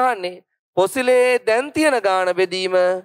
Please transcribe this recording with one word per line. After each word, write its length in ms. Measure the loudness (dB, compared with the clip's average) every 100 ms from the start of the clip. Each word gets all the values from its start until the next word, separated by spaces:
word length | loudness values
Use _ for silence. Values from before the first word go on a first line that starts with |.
| -2
අහන්නේ, 320 | -2 -8 -12 _ _ _ -2
"පොසිලේ 680 | -2 0 2 2 2 0 0
දැන් 280 | -2 -2 0
තියෙන 300 | 0 0 0
ගාන 300 | 0 0 0
බෙදීම 360 | -2 -2 -2 0 0 -2